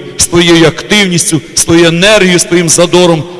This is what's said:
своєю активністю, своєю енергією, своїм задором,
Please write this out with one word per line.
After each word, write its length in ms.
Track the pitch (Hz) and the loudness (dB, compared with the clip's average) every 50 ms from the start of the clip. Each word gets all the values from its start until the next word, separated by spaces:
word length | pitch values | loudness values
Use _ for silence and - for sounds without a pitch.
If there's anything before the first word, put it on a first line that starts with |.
| - - - | -10 -14 -6
своєю 500 | - - - 170 175 175 170 170 165 165 | -6 -6 -2 0 0 2 4 4 4 4
активністю, 720 | 147 - - - - 208 208 196 180 175 156 - - 165 131 - - - | 2 0 -4 -4 -2 -2 0 0 0 -2 -2 -2 -2 -2 -4 -4 -6 -8
своєю 320 | - - 175 165 170 170 | -6 -2 0 2 2 2
енергією, 520 | 165 165 170 190 214 214 208 185 185 180 170 | 2 0 0 0 2 2 2 2 2 0 0
своїм 300 | - - 175 180 170 156 | 0 0 -2 0 0 0
задором, 540 | - 165 180 160 170 180 180 170 170 156 - - - | 0 0 0 2 2 2 2 2 0 0 -4 -10 -14